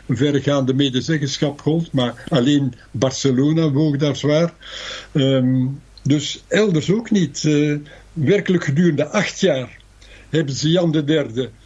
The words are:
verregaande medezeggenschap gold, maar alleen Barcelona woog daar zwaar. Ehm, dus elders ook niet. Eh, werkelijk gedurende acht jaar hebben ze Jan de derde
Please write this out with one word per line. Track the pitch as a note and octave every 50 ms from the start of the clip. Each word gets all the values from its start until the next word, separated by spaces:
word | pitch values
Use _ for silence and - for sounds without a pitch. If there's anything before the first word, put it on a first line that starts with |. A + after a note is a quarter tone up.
| - -
verregaande | C3+ A2 C3+ D3+ C#3+ C#3 C3+ C#3+ C#3+ C#3+ C3+ B2+ C3
medezeggenschap | C3 C#3+ C#3 A#2+ B2+ - - E3 D3+ C#3+ C3+ - - - D3 C#3+ -
gold, | - D3 D#3 E3+ E3 E3 -
maar | C3+ B2 A#2+ A#2 - - -
alleen | - C3+ A#2+ C#3 D3 C#3+ C#3 C3 A2+ - - -
Barcelona | - A2 B2 C3 C3 - - C#3 B2+ B2 C#3 D3 D#3+ D#3+ E3 D#3
woog | C3+ C3+ D#3 D#3 C#3+
daar | C3+ D3+ D3 C3
zwaar. | - - C#3+ D3 D#3 E3+ E3+ - - - - - - - - - - - - -
Ehm, | D3+ C3+ C3+ C3+ C3+ B2+ B2+ B2+ C3 B2+ C3 C#3 C#3 - - - - -
dus | C3+ C#3+ D3+ C#3+ - - - - -
elders | - F3+ G#3+ G#3+ F3 D#3 B2 -
ook | F#3 A3+ A#3+ -
niet. | G#3+ G3+ F3 C3 - - -
Eh, | D3+ D3+ D3 D3 D3+ D3 D3 D3 - - - - - -
werkelijk | E3 D3 B2 F#3+ G3+ F3 - F#3 E3+ -
gedurende | - C3 C#3+ F3+ E3+ D3+ C#3 D3 -
acht | - G#3+ F3+ - - -
jaar | - F#3+ D3 C3 B2 - - - - - - - - - - - - -
hebben | - D#3 D#3+ C#3 C3+
ze | B2+ - D#3
Jan | E3 F3+ F3 E3+ D3
de | D#3+ D3
derde | C#3 D#3 D#3 C#3+ B2 A2 A#2+ B2+ A#2 - - -